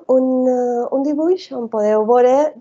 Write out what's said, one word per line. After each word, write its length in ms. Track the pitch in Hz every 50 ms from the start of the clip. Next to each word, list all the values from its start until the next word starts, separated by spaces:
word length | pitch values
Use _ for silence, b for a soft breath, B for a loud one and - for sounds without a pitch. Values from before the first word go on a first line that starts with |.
| - - 254
un, 120 | 262 262 254 254 254 254
eh, 380 | 254 254 247 247 247 240 240 240 - -
un 80 | 269
dibuix 460 | 277 294 302 294 311 339 370 359 - -
on 140 | 269 247 233 226
podeu 360 | 226 214 208 214 214 214 214
veure 460 | 214 240 247 247 247 254 277 302 302 - 226